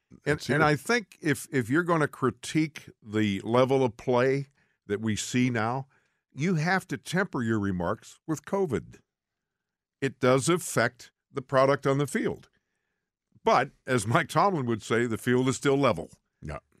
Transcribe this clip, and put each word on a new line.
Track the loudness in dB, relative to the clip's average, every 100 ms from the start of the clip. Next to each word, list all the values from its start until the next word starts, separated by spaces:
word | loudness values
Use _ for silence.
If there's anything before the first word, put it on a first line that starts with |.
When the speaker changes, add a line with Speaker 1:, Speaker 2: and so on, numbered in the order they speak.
| _
Speaker 1:
And, | -10
Speaker 2:
That's | -4 -4 -2
Speaker 1:
and | 2
Speaker 2:
it. | 2
Speaker 1:
I | 0
think | -2 -4 -4 -8
if, | -4 -4 -4
if | -4 0
you're | -2
gonna | 0 0 -2
critique | -2 -2 -2 -4 -2 -2 -6 -20 -20
the | -6 0 0 0
level | 0 2 4 2
of | 0 -4
play | -2 0 2 -2 -6 _ _ _ -8
that | -6
we | -4
see | -4 -2 0 0
now, | 0 -4 -6 -10 _ _ _ _
you | -6 -2 -2
have | 0 -2 -4
to | -10
temper | -6 -4 -4 -2
your | 0 0
remarks | 0 -2 -2 -4 -8 -14 -8
with | -8
covid. | -4 -4 -2 -4 -6 -20 _ _ _ _ _ _ _ _ _ -8
It | -8 0
does | 2 4 2
affect | -2 -2 -2 -2 -2 -20 _ _
the | -12
product | -2 2 4 2 0
on | 0
the | -2
field. | -4 -4 -8 -14 _ _ _ _ _ _ _ _ _
But, | 2 4 2 _ -2
as | 0 2
Mike | 0 2
Tomlin | 2 2 2 -2
would | -2
say, | 0 0 0
the | -2
field | 0 2 2
is | 0
still | 2 4
level. | 2 0 -6 _ _ _
Speaker 2:
Yeah. | -12 -12 _ _